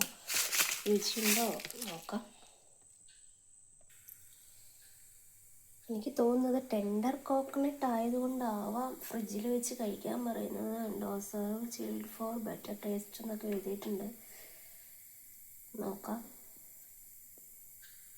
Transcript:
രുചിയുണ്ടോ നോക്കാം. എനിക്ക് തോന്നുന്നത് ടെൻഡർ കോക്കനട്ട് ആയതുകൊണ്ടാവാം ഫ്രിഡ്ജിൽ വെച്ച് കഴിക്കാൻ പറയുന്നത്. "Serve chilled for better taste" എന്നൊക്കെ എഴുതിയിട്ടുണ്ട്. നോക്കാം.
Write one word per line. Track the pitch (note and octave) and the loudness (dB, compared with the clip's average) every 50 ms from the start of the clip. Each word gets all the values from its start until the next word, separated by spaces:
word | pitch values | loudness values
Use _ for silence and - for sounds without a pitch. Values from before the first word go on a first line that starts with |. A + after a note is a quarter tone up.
| - - - - - - - - - - - - - - - - - | 2 0 -2 -10 -4 0 2 2 2 4 4 4 4 4 2 2 6
രുചിയുണ്ടോ | G#3 G#3 G3+ - - - A#3 A3 G#3 G#3 A3+ A#3 G#3 E3 - - - - - A#3+ | 6 6 6 6 4 2 4 6 6 6 6 6 4 2 0 -4 -6 -8 -6 -6
നോക്കാം. | G3 E3+ E3 - - G#3 A3+ - - - - - - - - - - - - - - - - - - - - - - - - - - - - - - - - - - - - - - - - - - - - - - - - - - - - - - - - - - - - - - - - - - - - - - - - - - | -6 -8 -8 -6 -4 -4 -4 -4 -6 -18 -20 -20 -20 -20 -20 -20 -20 -20 -20 -20 -20 -20 -20 -20 -20 -20 -20 -20 -20 -20 -20 -20 -20 -20 -20 -20 -20 -20 -20 -20 -20 -20 -20 -18 -18 -18 -18 -18 -20 -20 -20 -20 -20 -20 -20 -20 -20 -20 -20 -20 -20 -20 -20 -20 -20 -20 -20 -20 -20 -20 -20 -20 -20 -20 -20 -20 -20 -20 -12 -6 -2
എനിക്ക് | A3+ G#3+ - C4+ - - | -2 0 0 0 4 6
തോന്നുന്നത് | A#3 A#3+ B3 B3+ B3+ B3+ B3 C4 C4 - A3+ | 6 6 8 6 6 6 4 4 4 4 2
ടെൻഡർ | G#3 G3+ G3+ G#3 G#3+ A3 B3+ C#4 | 2 4 4 4 4 4 2 2
കോക്കനട്ട് | C#4 - - C4+ C4+ C4+ C4+ - C#4 C#4 C#4+ C#4+ - C#4 | 0 2 4 4 4 4 2 2 4 4 4 2 2 2
ആയതുകൊണ്ടാവാം | B3+ A#3 A3+ A3+ A#3+ B3 B3+ B3+ B3+ C4 B3+ B3 A3+ G#3+ G#3 G#3 G#3 G#3+ A#3+ B3+ B3+ B3+ - | 2 4 4 4 4 4 4 2 2 2 2 2 2 2 0 0 0 0 0 0 -2 -4 -6
ഫ്രിഡ്ജിൽ | - - - A#3 G#3 G3 G3+ G#3+ G#3+ | -6 -4 -2 -2 -2 -2 -2 0 2
വെച്ച് | A#3+ B3 A#3+ A#3+ - B3+ - | 2 2 2 2 0 -2 -2
കഴിക്കാൻ | A3+ G#3 F#3+ - - G#3+ A3+ B3 A#3+ | -2 -2 -2 -2 -2 -2 0 0 0
പറയുന്നത്. | A#3 A3 G#3 G#3 - G3+ G3+ G#3+ A3 A3 A3+ A3+ G#3+ G3 G3+ G#3 G3 G3+ G3 | 0 0 0 0 -2 -2 -2 -2 0 0 0 -2 -2 -2 -2 -2 0 0 -2
"Serve | G3+ - - G#3 G3+ G#3 G#3+ A3+ A#3 A#3 - | -2 -2 -2 0 2 2 0 0 -2 -4 -4
chilled | A#3 A3 G#3+ G#3+ G#3+ G#3+ | -4 -2 -2 -2 -2 -4
for | G#3+ - - A3 A3+ A#3 A#3 G#3+ | -4 -6 -4 -2 -2 -2 -2 -2
better | - - - - - G#3 G#3 - | -2 -4 -4 -4 -6 -6 -2 0
taste" | G#3 G3+ G3+ G3+ - - - | 0 0 0 0 -4 -8 -6
എന്നൊക്കെ | A3 A3 G#3+ G#3 - | -4 -2 -2 -2 0
എഴുതിയിട്ടുണ്ട്. | G#3+ G3+ F#3+ - G3 G3+ G3+ - A3 G3+ F#3+ G#3 A3 A#3+ - - - - - - - - - - - - - - - - - - - - - - - - - - - - - - - - | 0 0 0 0 -2 -2 -2 0 0 0 0 0 -4 -6 -10 -14 -16 -16 -16 -16 -16 -16 -18 -18 -18 -18 -18 -18 -18 -20 -20 -20 -20 -20 -20 -20 -18 -18 -18 -18 -18 -18 -18 -16 -10 -6
നോക്കാം. | G#3+ G3+ G3 G3 - - G#3+ A3 A#3 - - - - - - - - - - - - - - - - - - - - - - - - - - - - - - - - - - - - - - - | -4 -2 -2 -4 -4 -4 -4 -4 -4 -6 -10 -14 -18 -18 -18 -18 -18 -18 -18 -18 -18 -18 -18 -18 -18 -18 -18 -18 -18 -18 -18 -18 -18 -18 -18 -18 -18 -18 -18 -18 -18 -18 -18 -18 -18 -18 -18 -18